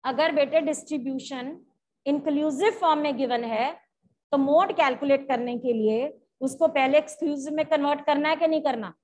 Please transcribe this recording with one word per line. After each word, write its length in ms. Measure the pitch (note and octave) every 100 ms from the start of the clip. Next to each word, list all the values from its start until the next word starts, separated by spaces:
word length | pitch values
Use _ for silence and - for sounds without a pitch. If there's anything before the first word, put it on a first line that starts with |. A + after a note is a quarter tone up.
अगर 280 | C4 B3+ D#4+
बेटे 280 | D4+ C#4 D#4
distribution 1040 | D#4 D4 - D4+ B3 C4 - C4 B3+ E4+ _ _ _ _ -
inclusive 640 | C#4+ C#4+ C#4+ D4+ C4+ G#4
form 300 | - E4+ D4+
में 160 | D4 A#3+
given 280 | B3+ A#3+
है, 440 | A#3 A3 B3+ E4+ _ _ _ _ _
तो 60 | C#4+
mode 340 | C#4 D4+ G4
calculate 560 | - D4 B3+ C#4+ C#4 C#4
करने 300 | B3 A#3+ A#3+
के 140 | B3
लिए 480 | A3+ G#3+ A3 C#4+ - _ _
उसको 280 | C4 C4+ D#4+
पहले 300 | D4+ C4 D4
exclusive 560 | D4+ - E4 D4 C#4
में 120 | D4+ D#4
convert 400 | D#4 C#4+ D4 C#4+
करना 220 | C#4+ D4+
है 80 | D#4+
कि 100 | E4
नहीं 160 | D#4
करना? 280 | D4 A#3+ G3 -